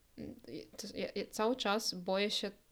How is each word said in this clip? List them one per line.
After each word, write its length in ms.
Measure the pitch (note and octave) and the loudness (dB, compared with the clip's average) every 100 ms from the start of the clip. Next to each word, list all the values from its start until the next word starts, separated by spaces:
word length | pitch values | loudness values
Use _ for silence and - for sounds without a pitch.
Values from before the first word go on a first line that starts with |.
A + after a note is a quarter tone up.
| _ - | _ -12
mm, 180 | - - - D3 - - | -10 -10 -10 -10 -10 -12
to 100 | G3+ - | -8 -6
ja, 100 | - - | -4 -4
ja 100 | - | -4
cały 240 | - A3 B3+ | 2 2 4
czas 380 | G#3 G#3+ - | 2 2 2
boję 380 | F#3 F3+ F#3+ G#3 | -2 2 4 4
się 200 | - G3+ - _ | 2 -2 -6 _